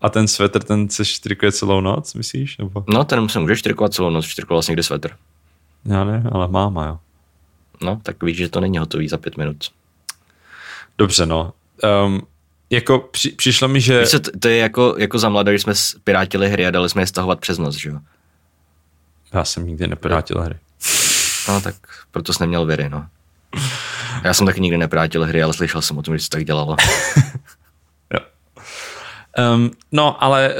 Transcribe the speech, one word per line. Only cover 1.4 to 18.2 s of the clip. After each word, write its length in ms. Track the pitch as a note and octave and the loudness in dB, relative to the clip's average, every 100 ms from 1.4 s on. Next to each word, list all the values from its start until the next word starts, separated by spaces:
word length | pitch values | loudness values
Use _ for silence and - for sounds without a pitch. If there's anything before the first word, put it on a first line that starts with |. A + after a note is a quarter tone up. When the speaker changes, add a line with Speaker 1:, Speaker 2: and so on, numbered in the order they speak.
| G#2 | 0
Speaker 1:
celou 280 | - G2 G2 | 2 2 2
noc, 340 | F#2+ D3+ - | 2 -2 -4
myslíš? 440 | A2+ - C3 C#3 - | -8 -6 -6 -6 -8
Nebo? 260 | G2 G2 G2 | -8 -6 0
Speaker 2:
No, 160 | A2+ | 0
ten 240 | D3 A#2+ G#2+ | 2 0 0
se 100 | G#2 | 0
může 180 | D#2+ A2 | 0 0
štrikovat 380 | - - G#2 | 0 0 0
celou 160 | - F2 | 0 0
noc, 140 | E2 | 0
štrikoval 380 | D#2+ - - E2 | -4 -8 -2 0
jsi 80 | D#2+ | 0
někdy 100 | E2 | -2
svetr? 280 | - D2 D#2+ - _ _ _ _ _ _ | -2 -4 -6 -12 _ _ _ _ _ _
Speaker 1:
Já 200 | G#2+ G2 | -2 0
ne, 200 | G2 A2+ A2+ | 0 -2 -2
ale 160 | - G#2 | -2 0
máma, 380 | F#2+ G2+ E2+ D2+ | 0 0 -2 -4
jo. 120 | D#2 _ _ _ _ _ _ _ - | -8 _ _ _ _ _ _ _ -8
Speaker 2:
No, 180 | F2+ A2 | -6 -6
tak 200 | - - | -8 -6
víš, 140 | E2+ E2+ | -4 -4
že 120 | F2 | -4
to 120 | F2+ | -2
není 180 | F#2 E2+ | -2 -2
hotový 300 | D#2 D#2 D2+ | -2 -4 -4
za 80 | D#2+ | -6
pět 180 | E2 - | -8 -6
minut. 200 | D2 D2 - _ _ _ - - _ _ _ - - - - - | -6 -8 -12 _ _ _ -20 -20 _ _ _ -20 -20 -20 -6 2
Speaker 1:
Dobře, 280 | G2+ F#2 E2 | 2 4 2
no. 260 | D#2+ F2+ - _ - | 0 -2 -8 _ -2
Ehm, 380 | G#2+ G2+ G2+ G2 - _ _ _ - | 2 4 4 0 -4 _ _ _ -2
jako 280 | - - C3 | 0 4 2
při-, 320 | - - - | 2 -4 -4
přišlo 360 | - C3 A#2 C3+ | 0 0 2 2
mi, 120 | C#3 | 4
že 200 | A#2+ B2 | 4 6
Speaker 2:
Víš 80 | A#2 | 6
co, 100 | D3 | 2
t-, 100 | - - | 0 -2
to 80 | A#2 | 2
je 80 | A#2 | 4
jako, 380 | A2 B2 B2 - | 2 4 2 2
jako 200 | G2+ A2+ | 0 2
za 100 | A2 | 2
mladé, 240 | G2+ G2+ | 4 4
když 100 | G2+ | 2
jsme 120 | G#2+ | 2
s-, 220 | G2+ - - | -2 -2 -2
pirátili 440 | - F#2+ F#2+ G2 G2 | 0 2 2 0 0
hry 160 | G2 F2+ | 2 2
a 40 | |
dali 180 | F2 F2 | 2 0
jsme 140 | G2 | 0
je 40 | F2+ | -2
stahovat 340 | F#2 F#2 F2 | 0 -2 -2
přes 180 | - F2 | -2 -4
noc, 160 | D#2 | -4
že 140 | D2 D2+ | -6 -8
jo? 80 | D2 - _ | -12 -14 _